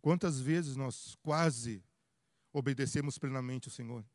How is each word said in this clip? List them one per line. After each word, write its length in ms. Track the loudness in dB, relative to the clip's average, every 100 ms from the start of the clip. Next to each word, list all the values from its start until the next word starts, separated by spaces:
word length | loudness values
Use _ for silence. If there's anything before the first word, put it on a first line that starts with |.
Quantas 380 | 4 4 4 0
vezes 360 | 2 0 0 -4
nós 400 | -4 -6 -14 -10
quase 600 | 0 4 4 4 -4 -6 -12 _ _ _ _ _ _
obedecemos 640 | -2 0 2 0 0 -2 -2
plenamente 520 | -2 -2 -2 -6 -8
o 20 |
Senhor? 340 | -12 -10 -10 -12